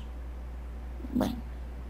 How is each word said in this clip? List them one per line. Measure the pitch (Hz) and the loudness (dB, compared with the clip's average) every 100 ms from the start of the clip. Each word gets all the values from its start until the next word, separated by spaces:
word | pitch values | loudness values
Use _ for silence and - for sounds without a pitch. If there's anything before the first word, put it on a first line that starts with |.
| - - - - - - - - - - - | -4 -4 -4 -4 -4 -4 -4 -4 -4 -4 4
Bueno. | - 101 - - - - - | 6 6 4 -2 -4 -4 -4